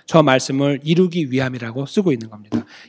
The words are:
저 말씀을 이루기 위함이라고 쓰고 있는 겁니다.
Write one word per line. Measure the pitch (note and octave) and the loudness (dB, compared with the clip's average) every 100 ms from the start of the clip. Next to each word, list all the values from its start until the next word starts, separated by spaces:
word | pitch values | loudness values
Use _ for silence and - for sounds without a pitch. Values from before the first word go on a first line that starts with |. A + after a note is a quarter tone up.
저 | - E3 | 0 4
말씀을 | D3 C3 - C3+ C#3 C#3 | 6 4 0 -2 0 -2
이루기 | D3+ E3+ F#3 E3+ C#3 | 0 2 2 0 -2
위함이라고 | C3 C3 B2+ A#2 A#2+ C#3 | -2 -2 -6 -10 -8 -4
쓰고 | G#3+ F#3 | 0 0
있는 | B2 A2+ | 0 -4
겁니다. | G#2+ G#2 - - - | -16 -8 -8 -8 -16